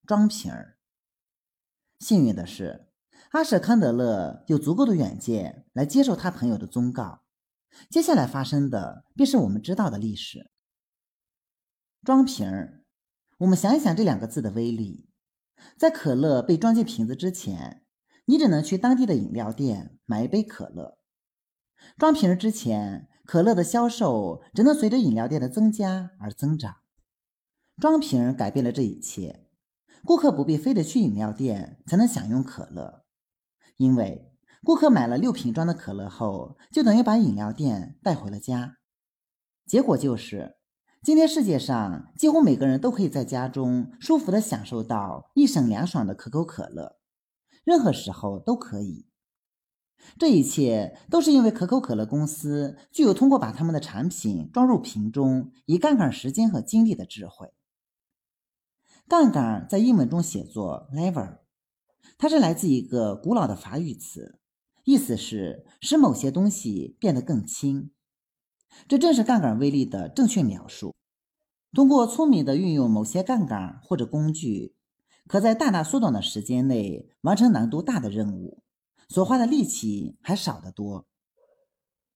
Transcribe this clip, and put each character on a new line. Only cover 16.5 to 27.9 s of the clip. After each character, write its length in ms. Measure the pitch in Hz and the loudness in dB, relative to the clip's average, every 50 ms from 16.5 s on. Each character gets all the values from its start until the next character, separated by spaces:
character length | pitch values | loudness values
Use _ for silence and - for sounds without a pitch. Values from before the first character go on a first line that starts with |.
| 170 | 0
装 160 | 160 220 226 226 | 2 2 2 2
进 100 | 233 214 | 2 0
瓶 220 | - - - 113 | -2 -4 -4 -4
子 100 | 113 135 | -4 -4
之 160 | 135 175 185 | -6 -6 -6
前， 540 | 180 - - - 92 82 65 - - _ _ _ _ _ _ _ _ _ _ | -6 -8 -10 -10 -10 -10 -12 -14 -18 _ _ _ _ _ _ _ _ _ _
你 120 | - 277 | 2 2
只 100 | 311 311 | 4 4
能 160 | 208 160 147 151 | 4 2 2 0
去 140 | - 190 | -2 -2
当 180 | 185 240 247 262 | 0 2 2 2
地 100 | 247 262 | 2 2
的 100 | 208 156 | 2 0
饮 180 | 110 98 - - | 0 -2 -4 -6
料 180 | 117 107 107 | -6 -6 -6
店 460 | 110 - 139 123 107 95 - - _ _ _ | -6 -4 -4 -4 -4 -6 -10 -14 _ _ _
买 180 | - 107 110 120 | -6 -4 -4 -2
一 40 | |
杯 160 | - 190 220 214 | -2 -2 -2 -2
可 260 | - - - - - | -4 -8 -14 -14 -14
乐。 300 | - 87 69 - - _ _ _ _ _ _ _ _ _ _ _ _ _ _ _ _ _ - - _ | -14 -16 -16 -16 -18 _ _ _ _ _ _ _ _ _ _ _ _ _ _ _ _ _ -20 -20 _
装 160 | - 311 320 294 | 0 2 2 4
瓶 160 | - 208 175 | 4 4 2
儿 60 | 180 | 2
之 160 | 180 214 220 | 2 0 -2
前， 580 | 214 - - 117 107 104 104 101 98 - - - _ _ _ | -4 -4 -4 -4 -4 -4 -4 -6 -10 -12 -16 -20 _ _ _
可 160 | - - 165 | -2 0 2
乐 140 | 175 226 220 | 4 4 4
的 80 | 175 170 | 2 0
销 260 | - - 240 240 240 | 0 0 0 0 0
售 540 | 233 - 214 147 120 107 98 87 82 - - _ - | -2 -2 -2 0 0 0 -2 -4 -8 -10 -14 _ 0
只 100 | 196 226 | 2 4
能 100 | 294 294 | 4 4
随 140 | 302 247 208 | 2 0 0
着 100 | 240 262 | 0 2
饮 160 | 214 135 110 | 2 2 0
料 120 | 113 117 | 0 -2
店 140 | 123 151 151 | -2 -4 -4
的 80 | - - | -4 -4
增 220 | - 214 220 214 | 0 2 2 2
加 400 | 214 214 196 190 190 190 180 175 - - | 2 0 -2 -4 -4 -6 -8 -10 -14 -14
而 120 | 104 104 | -14 -14
增 240 | - - 143 147 156 | -8 -4 -2 -2 -2
长。 200 | 156 127 98 - _ _ _ _ _ _ _ _ _ _ _ _ _ _ _ _ _ _ _ _ | -4 -6 -10 -12 _ _ _ _ _ _ _ _ _ _ _ _ _ _ _ _ _ _ _ _
装 220 | - - 311 | -2 2 2